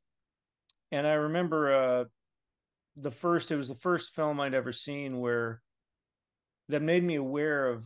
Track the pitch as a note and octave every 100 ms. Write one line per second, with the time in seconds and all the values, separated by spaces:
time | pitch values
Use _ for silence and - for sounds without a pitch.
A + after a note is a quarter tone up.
0 | _ _ _ _ _ _ _ _ - C#3+
1 | D3+ D3+ D3+ E3+ F3 D#3 C#3+ C3+ B2+ B2+
2 | B2 _ _ _ _ _ _ _ _ D3
3 | C#3 A#2 F3 E3+ E3+ D3+ C3 C3+ F3+ E3+
4 | - - D3+ C#3+ C#3 C3 B2 A#2 D3 C#3+
5 | C#3 B2+ B2 A#2+ A#2 A#2 _ _ _ _
6 | _ _ _ _ _ _ - D3 D#3 F3+
7 | F3 D3 C3 C#3+ D#3 C#3+ B2+ A#2